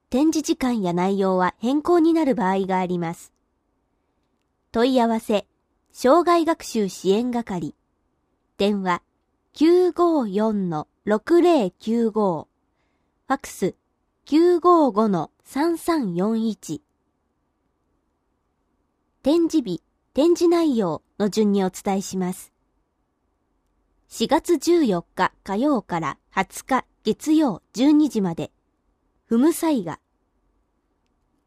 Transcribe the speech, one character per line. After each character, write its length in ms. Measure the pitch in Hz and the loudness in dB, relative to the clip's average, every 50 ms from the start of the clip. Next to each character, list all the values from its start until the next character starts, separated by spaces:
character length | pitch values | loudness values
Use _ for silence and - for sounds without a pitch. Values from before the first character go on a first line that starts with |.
| _ _ | _ _
展 220 | - 254 302 320 | -2 0 2 2
示 100 | 320 320 | 0 0
時 120 | 285 - 330 | -2 -4 -4
間 260 | - 269 247 240 220 | -2 -2 -2 -2 -2
や 120 | 190 175 | -2 -2
内 260 | 170 175 180 190 202 196 | -2 0 0 0 0 0
容 200 | 190 190 185 185 | 0 0 0 0
は 180 | 180 175 - _ | 0 -2 -4 _
変 240 | - 247 277 302 | -4 -2 -2 -2
更 160 | 294 - 349 349 | 0 2 2 4
に 160 | 311 339 320 | 4 4 2
な 100 | 330 320 | 2 2
る 120 | 269 247 | 0 0
場 120 | 240 190 185 | 0 0 -2
合 120 | 190 190 | -2 -2
が 180 | 196 185 190 185 | -2 -2 -2 -2
あ 80 | 185 | -2
り 140 | 175 180 175 | -4 -4 -4
ま 140 | 170 165 170 | -6 -6 -8
す。 180 | - - - _ _ _ _ _ _ _ _ _ _ _ _ _ _ _ _ _ _ _ _ _ _ _ _ _ _ _ _ | -12 -16 -20 _ _ _ _ _ _ _ _ _ _ _ _ _ _ _ _ _ _ _ _ _ _ _ _ _ _ _ _
問 240 | - 226 233 269 254 | -2 0 0 2 2
い 60 | 254 | 2
合 80 | 226 233 | 2 0
わ 100 | 226 226 | -2 -4
せ、 300 | - - 214 196 - _ _ _ _ _ _ _ _ _ | -4 -4 -4 -4 -4 _ _ _ _ _ _ _ _ _
障 340 | - - - 247 294 349 320 | -6 0 2 4 4 4 4
害 200 | 349 349 339 320 | 2 2 2 2
学 180 | 320 320 - | 0 -4 -4
習 260 | - - - 220 202 185 | -6 -6 -4 -4 -4 -4
支 220 | - - - 185 | -6 -4 -2 0
援 220 | 190 214 240 247 | 0 0 -2 -4
係。 420 | 240 240 233 - 202 175 156 143 - _ _ _ _ _ _ _ _ _ _ _ _ _ _ _ _ | -6 -6 -6 -8 -8 -8 -8 -10 -12 _ _ _ _ _ _ _ _ _ _ _ _ _ _ _ _
電 260 | - 196 202 208 196 | -2 -2 -2 -2 -2
話、 200 | 190 180 175 - - _ _ _ _ _ _ _ _ _ _ | -2 -4 -4 -4 -6 _ _ _ _ _ _ _ _ _ _
九 360 | - 294 330 349 359 370 349 | 2 4 4 6 4 4 2
五 380 | - - 349 339 330 294 233 202 | 2 0 0 2 2 0 -2 -2
四 420 | 180 208 214 226 214 202 185 175 | -2 -2 0 0 -2 -2 -2 -4
の 160 | 160 151 - - _ _ - | -4 -6 -8 -12 _ _ -2
六 360 | 202 208 208 - - 330 349 | -2 -2 0 2 2 4 4
零 320 | 320 349 339 277 202 180 - _ | 6 6 4 4 2 -2 -6 _
九 300 | - 214 226 240 233 220 | -4 -2 0 0 0 0
五。 360 | 208 220 208 190 165 143 143 - _ _ _ _ _ _ _ _ _ _ _ _ _ _ _ | 0 0 0 0 -2 -4 -8 -12 _ _ _ _ _ _ _ _ _ _ _ _ _ _ _
フ 80 | - - | -6 -6
ァ 20 | - | -4
ッ 20 | |
ク 80 | - - | -6 -10
ス、 260 | - - 196 175 - _ _ _ _ _ _ _ _ _ _ | -8 -4 -4 -4 -4 _ _ _ _ _ _ _ _ _ _
九 360 | - 277 320 339 349 359 330 | 0 2 4 4 4 4 4
五 320 | - 359 349 330 302 254 | 4 4 4 4 4 2
五 160 | 190 208 226 220 | 2 0 0 0
の 240 | 190 165 - - _ _ | 0 -2 -4 -6 _ _
三 360 | _ - - 269 311 339 339 311 | _ -10 -6 -2 -2 -2 -2 -2
三 360 | - - 330 311 240 185 170 | -2 -2 -2 -2 -2 -4 -2
四 340 | 170 190 220 226 226 220 226 | -2 -2 -2 -2 -2 -2 -4
一。 320 | 202 - - - 156 - _ _ _ _ _ _ _ _ _ _ _ _ _ _ _ _ _ _ _ _ _ _ _ _ _ _ _ _ _ _ _ _ _ _ _ _ _ _ _ _ _ _ _ _ _ _ _ _ - | -6 -8 -10 -12 -12 -12 _ _ _ _ _ _ _ _ _ _ _ _ _ _ _ _ _ _ _ _ _ _ _ _ _ _ _ _ _ _ _ _ _ _ _ _ _ _ _ _ _ _ _ _ _ _ _ _ 0
展 260 | 262 320 339 339 311 | 2 2 2 2 0
示 120 | - 320 | 0 -2
日、 200 | 240 185 175 - _ _ _ _ _ _ | -2 -4 -6 -10 _ _ _ _ _ _
展 240 | - 247 294 339 349 | -2 2 2 2 2
示 100 | - 339 | 2 2
内 300 | 339 349 339 330 302 254 | 2 2 2 2 0 0
容 260 | 226 196 170 151 - _ _ _ - | 0 -2 -2 -4 -6 _ _ _ -4
の 100 | 202 208 | -4 -2
順 220 | - 214 214 202 | 0 0 0 2
に 140 | 196 202 190 | 2 0 0
お 60 | 185 | -2
伝 260 | - - - 208 190 | -4 -6 -4 -4 -4
え 40 | 196 | -4
し 160 | - - 190 190 | -4 -6 -6 -6
ま 160 | 185 180 180 | -6 -6 -8
す。 180 | - - - _ _ _ _ _ _ _ _ _ _ _ _ _ _ _ _ _ _ _ _ _ _ _ _ _ _ _ _ _ _ _ | -10 -14 -20 _ _ _ _ _ _ _ _ _ _ _ _ _ _ _ _ _ _ _ _ _ _ _ _ _ _ _ _ _ _ _
四 220 | _ - - 226 - | _ -6 -4 -2 0
月 300 | 262 330 - - 349 269 | 0 0 0 0 -2 0
十 260 | - 320 349 339 302 | 0 0 2 2 2
四 200 | 214 185 170 - _ _ | 0 -2 -2 -6 _ _
日 160 | - 185 - - _ | -4 -4 -4 -4 _
火 140 | - 214 190 | -10 -8 -4
曜 260 | 208 262 302 285 208 | -2 0 0 -2 -2
か 160 | - - 185 165 | -4 -6 -6 -6
ら 200 | 165 139 - - _ _ | -6 -8 -10 -12 _ _
二 140 | - 190 185 | -6 -6 -6
十 180 | - - - | -6 -8 -12
日 220 | - - 262 254 - _ _ _ | -6 -4 -4 -4 -4 _ _ _
月 300 | - 214 208 - - 294 | -4 -4 -4 -2 0 0
曜 300 | 311 311 311 254 170 143 _ _ | 2 2 2 0 -2 -6 _ _
十 180 | - 196 262 294 | -4 0 2 4
二 180 | 302 302 302 269 | 4 4 2 2
時 120 | - 220 | 0 -2
ま 160 | 190 170 165 | -4 -4 -4
で。 160 | - 151 - _ _ _ _ _ _ _ _ _ _ _ _ _ _ _ | -8 -10 -12 _ _ _ _ _ _ _ _ _ _ _ _ _ _ _
ふ 120 | - 226 233 | -2 0 2
む 140 | 269 330 | 2 2
さ 180 | 320 - 339 320 | 2 0 -2 -2
い 120 | 302 233 | -2 -2
が。 160 | 175 165 143 - _ _ _ _ _ _ _ _ _ _ _ _ _ _ _ _ _ _ _ _ _ _ _ _ _ _ _ _ _ | -4 -6 -10 -14 _ _ _ _ _ _ _ _ _ _ _ _ _ _ _ _ _ _ _ _ _ _ _ _ _ _ _ _ _